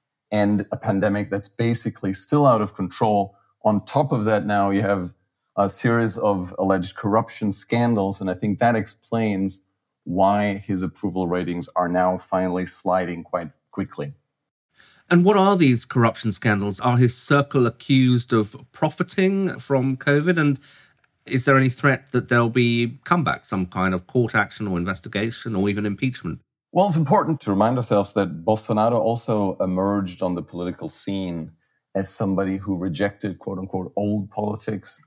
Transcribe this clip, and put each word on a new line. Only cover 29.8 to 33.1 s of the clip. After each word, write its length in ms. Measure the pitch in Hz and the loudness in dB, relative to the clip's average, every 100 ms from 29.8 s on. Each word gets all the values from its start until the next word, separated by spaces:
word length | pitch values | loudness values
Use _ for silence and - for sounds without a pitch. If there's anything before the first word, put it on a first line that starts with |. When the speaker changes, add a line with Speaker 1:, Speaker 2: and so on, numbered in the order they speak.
| 98 101 92 90 | 0 -2 -4 -4
Speaker 1:
on 140 | 92 87 | -4 -4
the 80 | |
political 460 | - 87 90 - 80 | -8 -8 -8 -8 -10
scene 600 | - - 98 90 85 80 _ _ _ _ 98 | -10 -6 -6 -6 -8 -10 _ _ _ _ -6
as 180 | 95 | -6
somebody 440 | - 101 95 98 95 | -4 -2 0 -2 -4
who 200 | 101 90 | -4 -4
rejected, 640 | 92 76 101 | -4 -2 -4